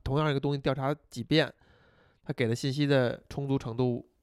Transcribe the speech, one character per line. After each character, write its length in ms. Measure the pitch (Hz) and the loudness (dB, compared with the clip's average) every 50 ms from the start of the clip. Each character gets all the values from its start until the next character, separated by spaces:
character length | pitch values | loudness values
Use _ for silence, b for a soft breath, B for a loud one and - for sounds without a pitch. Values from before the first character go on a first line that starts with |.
| - | -4
同 160 | 131 135 151 | -2 0 0
样 100 | 156 156 | 2 2
一 40 | 139 | 0
个 40 | 135 | 0
东 140 | 135 143 143 | -2 -2 -2
西 80 | 139 | 0
调 140 | - 147 131 | 0 -2 -2
查 180 | 143 135 135 151 - _ - | 0 -2 -4 -4 -4 _ -16
几 140 | - 120 113 | -12 -8 -2
遍， 280 | - 147 156 143 - - b b b b b b b b b b b b b b | 2 4 4 4 2 -2 b b b b b b b b b b b b b b
他 80 | - 151 | -8 -2
给 140 | - 127 | 0 0
的 80 | 110 117 | 0 0
信 160 | 123 - 139 | -2 -2 -4
息 140 | 131 147 147 | 0 0 2
的 340 | 139 143 135 127 117 - - - - | 4 4 4 4 2 -2 -4 -12 -12
充 180 | - 143 139 | -8 -8 -4
足 100 | 139 135 | -2 -2
程 180 | 135 - 127 113 | -2 -2 -4 -2
度 320 | 120 127 123 120 123 - _ _ _ | -2 0 0 0 -2 -6 _ _ _